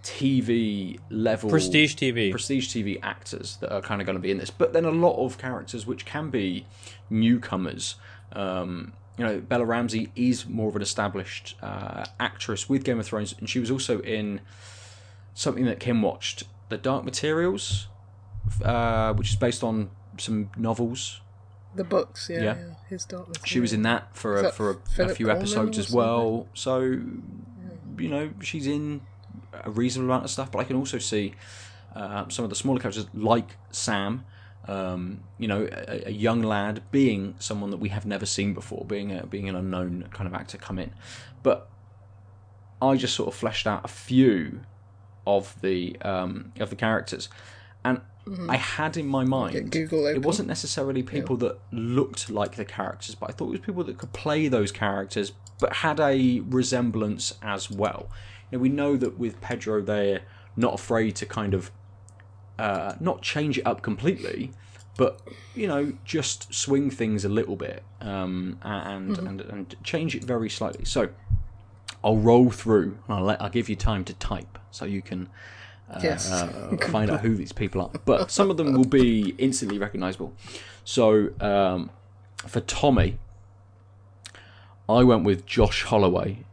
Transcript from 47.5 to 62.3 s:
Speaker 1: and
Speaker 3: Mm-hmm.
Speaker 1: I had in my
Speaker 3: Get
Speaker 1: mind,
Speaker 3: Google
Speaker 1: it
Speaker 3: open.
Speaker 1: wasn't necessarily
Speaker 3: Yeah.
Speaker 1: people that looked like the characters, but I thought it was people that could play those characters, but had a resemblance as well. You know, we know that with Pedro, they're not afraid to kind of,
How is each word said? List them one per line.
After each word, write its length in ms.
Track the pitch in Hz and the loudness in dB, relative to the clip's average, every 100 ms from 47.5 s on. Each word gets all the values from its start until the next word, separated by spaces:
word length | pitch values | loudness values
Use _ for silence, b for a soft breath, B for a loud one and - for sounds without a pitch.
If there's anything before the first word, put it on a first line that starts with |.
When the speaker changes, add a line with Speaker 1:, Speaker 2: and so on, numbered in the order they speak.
| B B B | B B B
Speaker 1:
and 180 | 123 127 - - - | -2 -2 -4 -18 -12
Speaker 3:
Mm-hmm. 240 | 185 170 | -8 -2
Speaker 1:
I 60 | 131 | -2
had 400 | - - 156 165 | -2 -2 -2 -2
in 100 | 143 | 0
my 180 | 135 | 2
Speaker 3:
Get 40 | 131 | 2
Speaker 1:
mind, 420 | 131 98 - - | 2 0 -2 -2
Speaker 3:
Google 340 | 160 160 160 143 | -2 0 2 2
Speaker 1:
it 40 | |
Speaker 3:
open. 100 | 147 | 2
Speaker 1:
wasn't 260 | 143 214 - | 2 0 -2
necessarily 540 | - 147 - 139 131 | -4 -4 -2 0 -2
Speaker 3:
Yeah. 80 | 123 | -2
Speaker 1:
people 240 | 147 127 123 | -4 0 0
that 240 | 120 - - | 0 -2 -8
looked 560 | 117 117 123 - - - | -4 0 2 2 -2 -6
like 260 | 107 101 - | -2 -2 -2
the 80 | |
characters, 520 | 101 - 95 - - 104 | -8 -4 -6 -6 -12 -10
but 140 | - | -10
I 40 | |
thought 140 | - 135 | -6 -4
it 40 | |
was 80 | 190 | -4
people 240 | - 180 | -4 -4
that 140 | 165 - | -4 -6
could 160 | - | -12
play 340 | - 156 151 151 | -6 0 2 4
those 240 | 123 101 | 4 2
characters, 640 | - 107 98 95 - 98 - - - | 0 0 0 -4 -4 -4 -8 -20 -2
but 140 | - | 0
had 260 | - 160 151 | 2 0 4
a 400 | 147 135 131 123 | 4 6 6 4
resemblance 960 | - 127 123 127 120 110 107 104 - - | 2 2 2 2 2 0 0 -2 -6 -6
as 280 | 107 98 - | -4 -4 -4
well. 380 | 98 101 - - B B B B | 0 0 0 -10 B B B B
You 80 | 127 | 0
know, 40 | |
we 80 | 131 | 2
know 260 | 143 143 139 | 4 2 2
that 240 | 120 98 | 0 0
with 220 | 117 107 | -4 -4
Pedro, 400 | - 120 104 107 | -8 -6 0 0
they're 400 | 98 104 101 95 - b b - | 2 2 2 2 -4 b b 0
not 180 | 120 | 0
afraid 440 | - - 117 110 98 | 0 0 2 2 -2
to 80 | 98 | -6
kind 280 | - 101 | -4 0
of, 160 | 98 90 - - - - - - | 0 -2 -16 -20 -20 -20 -20 -20